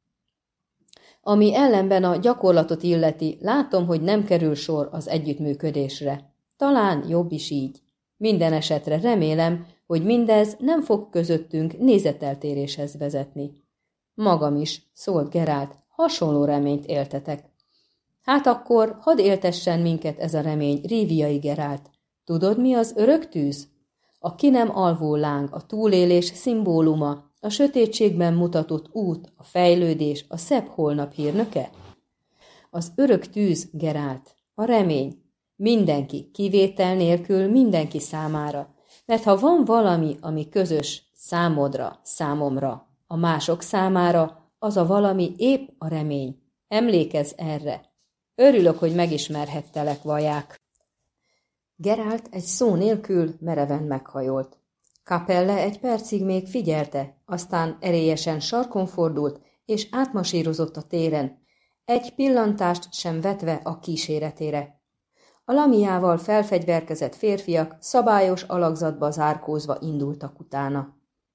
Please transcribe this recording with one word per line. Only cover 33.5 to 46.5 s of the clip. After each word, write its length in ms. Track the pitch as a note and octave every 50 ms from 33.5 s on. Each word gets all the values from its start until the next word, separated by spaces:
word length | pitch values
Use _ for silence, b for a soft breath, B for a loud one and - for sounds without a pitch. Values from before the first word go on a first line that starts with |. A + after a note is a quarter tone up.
| E3 D#3 - -
Gerált, 640 | - D3+ E3 D#3 D3 D3 D3 C#3 C3 C3 - _ _ _ _ _ _
a 100 | - A3
remény. 540 | A#3+ A#3+ A3 F#3+ F3 D3+ C3+ C3+ C#3 - - _ _ _ _ _ _ _
Mindenki, 760 | - G3 A3+ A#3 A3 F#3+ D#3+ D3 C#3+ C#3 - - - - -
kivétel 600 | - - G3+ G3 F#3+ G3+ F#3+ F#3+ G3 - F#3 F3+ F#3+
nélkül 560 | F#3 F3 E3+ E3+ F3 F3 - G3 F#3 F#3+ G3
mindenki 480 | A3 C4+ C4 A3 F#3 E3 D3+ D3 - D3+
számára. 760 | - - - D#3 D#3 D#3 D#3 D3+ D3 D3 D3 C#3+ C#3+ - _ b b b b b b
Mert 160 | - A3+ A3+
ha 160 | - G#3+ G3 G3
van 260 | A#3+ D#4 F4 E4 B3
valami, 520 | G#3+ A3+ A#3 G#3+ F#3+ F3 E3 D#3+ D#3 D3 -
ami 280 | - D#3+ D#3 D#3 D3+ D#3
közös 640 | - G3+ F#3 D#3+ D#3+ D3+ - - - - - _ _
számodra, 840 | - - - F3 E3+ F3 E3+ D#3 C#3+ C#3+ C#3 C3+ C3+ B2 F#2+ - -
számomra, 880 | _ - - - E3 C#3+ C#3+ D3+ D3 C#3 C3 C3+ C#3 C3+ A2+ - - _ _ _ _
a 100 | - E3+
mások 460 | E3 E3+ E3+ D#3+ D3+ D#3+ - E3 E3+
számára, 920 | - - - G3 F#3+ F#3+ F#3+ F3+ F3 F3 E3+ E3+ D#3+ D#3+ - - _ _ _ _
az 180 | A3 G#3+ G#3
a 100 | G3 E3+
valami 460 | E3 G3 G3+ G#3 G3 F#3+ F#3+ F3 - -
épp 320 | - A3 C4 C4+ C4 C4+ - - _
a 100 | D#3+ D#3+
remény. 540 | D#3+ D#3 D3+ D3+ C#3+ C#3 C3+ B2+ C3+ - _ _